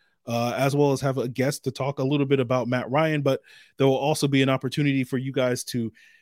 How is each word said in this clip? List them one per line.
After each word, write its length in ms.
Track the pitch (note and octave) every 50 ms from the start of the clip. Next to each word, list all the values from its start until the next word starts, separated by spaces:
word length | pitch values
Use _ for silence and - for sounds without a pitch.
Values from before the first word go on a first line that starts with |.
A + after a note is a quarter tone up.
| _ _ _ _ _
uh, 260 | - A#2 A#2 A#2 A#2+ G2+
as 180 | G#2 C3+ C#3 C3+
well 160 | C#3+ D3 C#3+
as 100 | C3+ B2+
have 160 | C#3 C#3 B2+
a 100 | C3 A#2
guest 360 | B2+ A#2+ - B2+ C#3 C#3+ - -
to 80 | C3+
talk 280 | - - C3+ C#3 C#3 -
a 40 | C3+
little 220 | C3 D3 D3 C#3+
bit 140 | C3+ C#3+ C3+
about 280 | B2+ A#2 B2+ B2+ A#2+
Matt 220 | A#2+ B2+ B2+ A2+ -
Ryan. 320 | C3 D3+ D#3+ D#3+ D#3 D3
But 200 | C#3 C3+ C3+ - _ - - - - _ _
there 100 | - C3+
will 80 | C3+ C3+
also 300 | B2 C3+ D3 D3+ - -
be 140 | C#3+ C#3 C3+
an 80 | C3+ C3+
opportunity 540 | C3 C3 - B2+ - - D3 C#3+ C3+ C3+ B2+
for 140 | - -
you 140 | B2 C3 C3+
guys 320 | B2+ C3+ B2+ B2 B2 B2 -
to 280 | - - B2 A#2 A2 - _ - - _ _